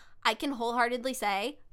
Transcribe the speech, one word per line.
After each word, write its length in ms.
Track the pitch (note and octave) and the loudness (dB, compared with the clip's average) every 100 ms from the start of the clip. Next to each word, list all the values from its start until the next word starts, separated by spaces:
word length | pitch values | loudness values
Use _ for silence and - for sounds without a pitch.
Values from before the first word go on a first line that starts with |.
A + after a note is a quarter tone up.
| - - | -20 0
I 120 | A#3 | 2
can 180 | A3+ D4 | 2 -2
wholeheartedly 600 | A#3+ A#3 A#3+ A#3 B3 B3+ | -2 0 2 2 2 -2
say, 440 | B3+ G#3 G3 A#3+ D4 - | -2 0 0 -2 -6 -18